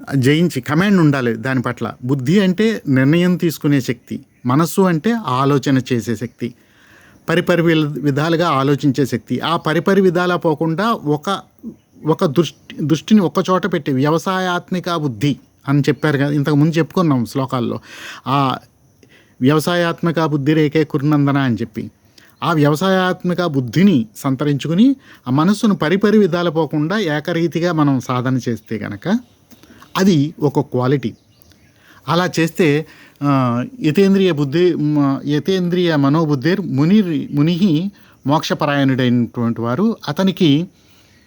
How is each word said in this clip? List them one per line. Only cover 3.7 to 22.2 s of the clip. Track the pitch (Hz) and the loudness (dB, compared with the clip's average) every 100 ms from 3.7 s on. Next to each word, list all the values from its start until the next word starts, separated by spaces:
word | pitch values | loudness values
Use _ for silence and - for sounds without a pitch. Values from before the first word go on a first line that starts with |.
| 143 | 0
శక్తి, | 120 120 - 110 - _ 127 | -2 -8 -8 -12 -12 _ 0
మనస్సు | 139 165 - | 0 0 2
అంటే | 185 160 214 233 214 | 0 0 -2 -4 -2
ఆలోచన | 127 139 143 147 131 131 | 0 2 0 2 0 0
చేసే | 123 107 110 | -4 -2 -6
శక్తి, | 120 - 120 - _ _ _ - - _ - | -8 -10 -12 -12 _ _ _ -20 -20 _ -2
పరిపరి | 165 175 170 | -2 2 2
విల-, | 170 160 147 151 | 2 2 0 -2
విధాలుగా | 147 135 160 165 175 | -2 0 0 0 0
ఆలోచించే | 135 135 143 147 127 131 | 2 2 2 0 0 0
శక్తి. | 113 - 123 | -2 -4 -6
ఆ | 147 165 | -4 -4
పరిపరి | 165 160 170 196 | -2 -2 2 2
విధాలా | 190 175 180 175 | 2 2 -2 0
పోకుండా | 170 151 160 160 220 | 0 0 -2 -2 -2
ఒక, | 220 147 147 196 190 - _ 233 - _ - 147 | -2 -2 -4 -4 -6 -8 _ -20 -20 _ -8 -2
ఒక | 156 | 0
దృష్టి, | 190 135 165 - - - | 0 0 0 -4 -16 -6
దృష్టిని | 151 156 - 214 | -2 -2 4 2
ఒక | 165 - 180 | 4 -2 0
చోట | 185 185 | 0 0
పెట్టి | 170 143 | -4 -2
వ్యవసాయాత్మిక | 131 147 160 196 185 185 175 - 180 175 | 0 0 0 -2 -4 -2 -4 -4 -6 -4
బుద్ధి | 170 147 104 143 - _ _ - | -4 -4 -2 -2 -4 _ _ -2
అని | 143 | 0
చెప్పారు | 139 - 151 139 | 2 0 0 0
కదా, | 143 | 0
ఇంతకుముందు | 147 143 147 156 160 | 0 0 2 2 0
చెప్పుకున్నాం | 151 190 170 131 | -2 0 0 0
శ్లోకాల్లో. | 110 135 135 131 110 110 - - - - 127 | -2 -4 -4 -4 -4 -6 -10 -20 -18 -12 -2
ఆ | 139 135 123 - _ _ _ _ - _ - | 0 0 -4 -10 _ _ _ _ -20 _ -2
వ్యవసాయాత్మిక | 127 151 165 175 170 165 170 156 | 2 2 2 0 -2 -2 -2 0
బుద్ధి | 160 151 135 | 0 0 0
రేకే | 156 151 160 | 2 2 2
కురునందన | 151 147 143 151 139 139 | 0 0 0 2 2 2
అని | 135 | 0
చెప్పి, | 107 113 - 107 _ _ - | -2 -4 -10 -12 _ _ -20